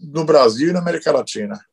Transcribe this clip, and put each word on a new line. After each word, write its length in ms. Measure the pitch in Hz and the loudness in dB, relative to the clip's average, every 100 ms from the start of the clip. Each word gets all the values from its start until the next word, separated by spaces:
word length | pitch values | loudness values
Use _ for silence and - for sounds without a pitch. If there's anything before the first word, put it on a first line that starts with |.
no 240 | 156 147 160 | -12 -6 2
Brasil 440 | 156 123 110 160 | 4 4 2 -2
e 40 | |
na 60 | 180 | -2
América 320 | 175 165 156 | -4 -4 -2
Latina. 480 | 139 - 110 104 104 _ | -2 -4 -8 -10 -12 _